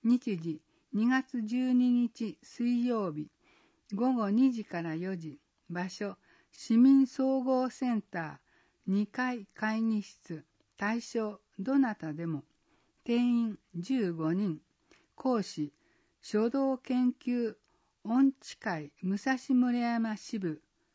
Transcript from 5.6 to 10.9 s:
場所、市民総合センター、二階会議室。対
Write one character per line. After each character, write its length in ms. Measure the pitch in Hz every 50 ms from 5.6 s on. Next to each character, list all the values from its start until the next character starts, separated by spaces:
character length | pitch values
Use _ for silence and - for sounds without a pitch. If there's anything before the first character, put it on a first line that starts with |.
| _ _
場 220 | 170 175 180 185
所、 260 | - - 214 202 185 _ _ _ _ _ _ _ _
市 260 | - - - 226 226
民 280 | 247 269 277 269 269
総 360 | 254 - - 262 262 269 269 254
合 260 | 254 262 254 254 254
セ 260 | 240 - - 247 240
ン 60 | 214
タ 180 | - _ - 180
ー、 200 | 165 151 143 - _ _ _ _ _ _ _ _ _
二 200 | - 190 202 208
階 400 | 208 _ - 254 254 247 240 202 _ _
会 280 | - - 214 220 220 226
議 200 | 226 220 208 196
室。 440 | - - _ _ - 175 151 - _ _ _ _ _ _ _
対 220 | 208 202